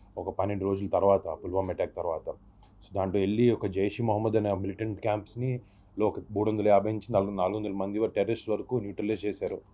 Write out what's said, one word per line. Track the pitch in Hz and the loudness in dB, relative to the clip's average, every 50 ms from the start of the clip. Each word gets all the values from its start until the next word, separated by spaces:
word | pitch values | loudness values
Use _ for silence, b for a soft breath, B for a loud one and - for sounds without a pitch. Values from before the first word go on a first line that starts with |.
| b b - - | b b -12 -8
ఒక | 85 92 92 - | -8 -6 -4 -2
పన్నెండు | 95 104 104 98 95 | -2 -2 -2 -2 0
రోజుల | 98 98 95 98 92 | 0 0 -2 -2 0
తర్వాత, | 98 90 92 98 98 95 - | 2 4 6 6 6 6 4
పుల్వామా | 85 78 - - 90 90 95 95 92 | -2 -8 -8 -8 -4 -2 -2 -2 -2
అటాక్ | 90 87 90 82 - | -2 -2 -4 -4 -4
తర్వాత. | 92 85 87 80 78 - 80 | -6 -4 -4 -4 -4 -6 -10
So | - - - - - - - - - - - - - | -12 -12 -16 -20 -20 -20 -20 -20 -20 -20 -20 -8 -2
దాంట్లో | 98 95 95 90 101 | -2 -2 0 2 2
వెళ్ళి | 95 98 104 110 120 120 | 2 2 2 4 4 4
ఒక | 110 - 113 | 4 2 -2
జైష్-ఈ-మొహమ్మద్ | 98 90 95 98 104 - - 117 113 104 107 110 110 107 | -4 -2 0 -2 -2 0 -2 0 0 0 0 0 2 0
అనే | 110 104 104 98 | 2 2 2 0
మిలిటెంట్ | 95 101 98 95 - 113 110 101 95 | -2 -2 -6 -4 -4 -6 -6 -6 -4
క్యాంప్స్ని | - 110 104 107 101 - - 120 123 131 127 123 b b b b b b - 98 | -2 -2 -2 -2 -4 -8 -8 -4 -4 -2 -4 -4 b b b b b b -2 0
లో | 107 | 0
ఒక | 104 - 98 - - | 0 0 -2 -10 -4
మూడు | 104 101 104 107 | -2 0 2 2
వందల | 110 107 101 104 | 2 2 6 6
యాభై | 101 98 101 107 | 6 6 6 4
నుంచి | 110 107 - - | -2 -2 -4 0
నాలుగు | 113 98 98 101 101 98 90 92 101 107 | 2 2 2 2 0 0 0 0 0 -2
వందల | 107 104 | -4 -4
మంది | 98 98 95 101 101 107 | -4 -4 -4 -2 0 0
వరకు | 113 107 - | 0 0 2
టెర్రరిస్ట్ | 104 101 104 117 113 - 110 | 0 2 2 0 -2 -2 -2
వరకు | 107 98 101 - 127 | -2 -2 -2 -2 -4
న్యూట్రలైజ్ | 120 101 101 95 - 101 104 110 92 101 | -4 -4 -4 -6 -4 -2 -2 -2 -2 -2
చేశారు. | 104 98 - 98 87 95 - - - | -4 -4 -4 -4 -4 -4 -6 -10 -16